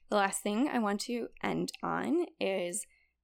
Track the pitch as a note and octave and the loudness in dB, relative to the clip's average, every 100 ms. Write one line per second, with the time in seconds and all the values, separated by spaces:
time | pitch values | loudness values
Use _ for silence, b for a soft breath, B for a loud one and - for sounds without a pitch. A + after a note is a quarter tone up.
0 | - G#3 G3 - G#3 G#3 D4 A#3+ G#3 G#3 | -2 2 2 0 -2 2 2 2 2 0
1 | - A#3+ - - G3+ E3 F#3 - E3+ E3 | -2 -4 -6 -6 -2 0 -2 -2 -2 -2
2 | G3+ E4 - - G3 F#3+ F3 F#3+ - _ | 2 2 0 -2 -2 0 -2 -4 -8 _
3 | _ _ | _ _